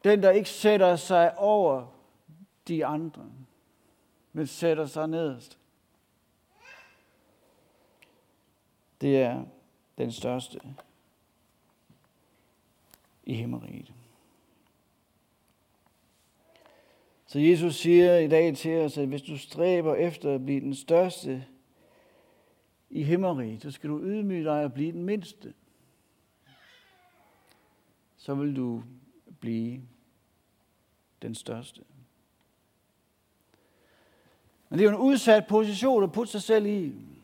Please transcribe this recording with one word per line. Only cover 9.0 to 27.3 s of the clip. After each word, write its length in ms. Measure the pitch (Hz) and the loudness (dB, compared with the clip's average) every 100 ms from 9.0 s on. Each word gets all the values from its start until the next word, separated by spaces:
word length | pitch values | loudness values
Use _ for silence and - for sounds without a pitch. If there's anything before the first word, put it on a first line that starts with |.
Det 220 | 139 135 | 2 2
er 220 | 123 123 127 _ _ _ _ - | 2 -4 -12 _ _ _ _ -10
den 140 | 120 | -8
største 480 | 113 123 127 123 - 127 135 - _ _ _ _ _ _ _ _ _ _ _ _ _ _ _ _ _ _ _ _ _ _ _ | -6 -6 -8 -10 -18 -20 -20 -20 _ _ _ _ _ _ _ _ _ _ _ _ _ _ _ _ _ _ _ _ _ _ _
i 100 | - | -10
himmeriget. 580 | 117 117 120 113 - - - _ _ _ _ _ _ _ _ _ _ _ _ _ _ _ _ _ _ _ _ _ _ _ _ _ _ _ _ _ _ _ _ _ | -8 -6 -10 -12 -18 -18 -20 _ _ _ _ _ _ _ _ _ _ _ _ _ _ _ _ _ _ _ _ _ _ _ _ _ _ _ _ _ _ _ _ _
Så 120 | 143 | 2
Jesus 360 | 156 175 170 | 4 4 2
siger 440 | 143 165 175 180 175 | -2 6 6 8 6
i 100 | 156 | 4
dag 280 | 160 165 139 | 4 4 0
til 240 | 165 165 | -2 -2
os, 180 | 151 147 | -2 -4
at 100 | 139 | -6
hvis 140 | 139 | -6
du 160 | - 143 | -10 -14
stræber 560 | - - 175 180 160 | -12 -2 0 2 0
efter 400 | 139 170 156 147 | 0 -2 -4 -4
at 100 | 135 | -4
blive 160 | 131 139 | -4 -4
den 140 | 135 | -4
største 720 | 135 - 165 185 175 - 131 131 _ _ _ _ _ _ _ _ _ _ _ _ _ _ | -10 0 2 2 -4 -10 -10 -12 _ _ _ _ _ _ _ _ _ _ _ _ _ _
i 120 | - | -6
himmeriget, 600 | 147 180 190 143 113 110 | 0 0 0 -2 -6 -10
så 80 | 147 | -14
skal 200 | 135 147 | -12 -8
du 100 | 151 | -8
ydmyge 440 | 185 214 202 180 | -6 -4 -4 -4
dig 200 | 156 151 | -2 -2
og 80 | 147 | -4
blive 200 | 127 156 | -6 -6
den 100 | 170 | -6
mindste. 520 | 180 208 175 - - - _ _ _ _ _ _ _ _ _ 719 _ 508 _ _ 359 349 _ | -6 -6 -8 -20 -20 -20 _ _ _ _ _ _ _ _ _ _ _ _ _ _ _ _ _